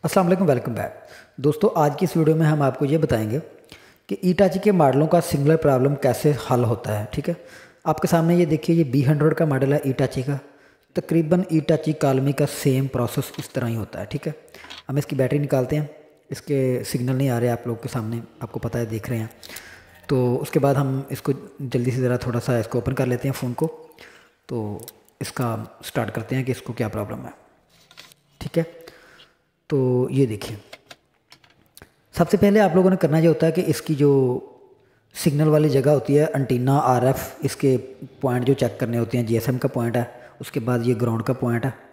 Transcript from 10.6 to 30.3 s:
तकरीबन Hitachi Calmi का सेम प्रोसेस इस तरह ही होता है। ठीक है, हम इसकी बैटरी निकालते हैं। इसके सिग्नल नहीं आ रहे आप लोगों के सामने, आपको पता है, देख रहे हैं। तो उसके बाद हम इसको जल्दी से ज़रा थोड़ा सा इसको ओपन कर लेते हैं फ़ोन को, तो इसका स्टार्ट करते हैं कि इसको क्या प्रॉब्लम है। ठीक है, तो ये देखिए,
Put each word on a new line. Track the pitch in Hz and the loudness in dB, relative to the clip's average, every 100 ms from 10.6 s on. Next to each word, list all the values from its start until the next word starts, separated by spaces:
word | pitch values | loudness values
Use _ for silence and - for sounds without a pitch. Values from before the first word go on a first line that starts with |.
| _ _ _ - | _ _ _ -8
तकरीबन | - 165 151 175 190 | 0 0 2 0 2
Hitachi | 160 147 156 - 151 | -2 2 0 0 0
Calmi | 143 131 135 | 0 2 0
का | 139 143 | 0 -2
सेम | - 143 131 135 | 0 0 0 -2
प्रोसेस | 131 120 - - - | -2 -2 -4 -8 -12
इस | - | -10
तरह | 131 123 | -6 -4
ही | |
होता | 113 98 101 | -6 -8 -10
है। | 101 | -10
ठीक | 147 - | -8 -8
है, | 147 - - - - - | -12 -20 -20 -20 -18 -4
हम | 139 | -4
इसकी | - 135 | -2 -2
बैटरी | 127 147 | 0 0
निकालते | 143 135 123 151 | 0 0 0 -4
हैं। | 147 - - _ _ | -4 -12 -20 _ _
इसके | - - 139 131 127 | -14 -4 0 0 -2
सिग्नल | - 135 123 131 | -4 -4 -2 0
नहीं | 139 | 0
आ | 117 | 2
रहे | 123 | 0
आप | 113 123 | -2 -4
लोगों | 113 | -8
के | - | -6
सामने, | 127 110 117 113 - | -6 -6 -8 -10 -14
आपको | 117 117 | -12 -8
पता | 117 120 | -6 -4
है, | 113 | -4
देख | 110 120 | -6 -6
रहे | 117 | -6
हैं। | 110 - - - - - - - - | -6 -12 -18 -18 -18 -20 -20 -20 -2
तो | 131 123 127 | 0 2 0
उसके | 143 151 | -2 0
बाद | 139 139 | 2 2
हम | 135 131 139 | 0 -2 -6
इसको | 135 - 131 - - | -6 -4 -4 -8 -12
जल्दी | 135 123 123 | -4 -2 -2
से | 123 | 0
ज़रा | 127 123 | 0 0
थोड़ा | 123 117 | -2 -4
सा | - 120 | -2 -2
इसको | 110 123 | 0 -4
ओपन | 123 | -2
कर | 131 127 | -2 -2
लेते | 123 135 | -2 -4
हैं | |
फ़ोन | 135 127 | -4 -6
को, | 120 160 - - - - - _ _ - | -4 -6 -6 -20 -20 -20 -20 _ _ -10
तो | 120 104 104 110 _ _ _ | -6 -6 -8 -12 _ _ _
इसका | - - 120 110 110 - | -10 -4 -4 -4 -10 -16
स्टार्ट | - - 107 | -8 -6 -4
करते | - 110 127 | -6 -4 -4
हैं | |
कि | 127 | -2
इसको | 123 - | -6 -8
क्या | 113 110 | -6 -4
प्रॉब्लम | 110 104 - - | -4 -8 -10 -14
है। | - _ _ _ _ _ - - _ _ _ | -18 _ _ _ _ _ -20 -20 _ _ _
ठीक | - 165 | -6 -4
है, | 165 - - - - - - _ _ _ - | -4 -12 -20 -20 -20 -20 -20 _ _ _ -4
तो | 143 127 123 127 | 0 2 2 0
ये | 131 | 2
देखिए, | 131 | 0